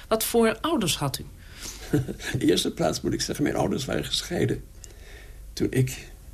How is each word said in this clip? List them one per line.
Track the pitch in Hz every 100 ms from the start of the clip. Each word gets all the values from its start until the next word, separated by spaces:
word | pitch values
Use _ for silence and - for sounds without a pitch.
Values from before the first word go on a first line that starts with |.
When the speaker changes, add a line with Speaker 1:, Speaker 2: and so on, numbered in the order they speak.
| -
Speaker 1:
Wat | 220
voor | - 233 226 -
ouders | 302 320 185 -
had | 143 -
u? | - - - - - - -
Speaker 2:
<laughs> | 143 127 - -
In | 123
de | 147
eerste | 185 -
plaats | - - -
moet | -
ik | -
zeggen, | - -
mijn | 151 -
ouders | - -
waren | - -
gescheiden. | - - - 180 - - - - - - - - - - -
Toen | - -
ik | - 131 - - - -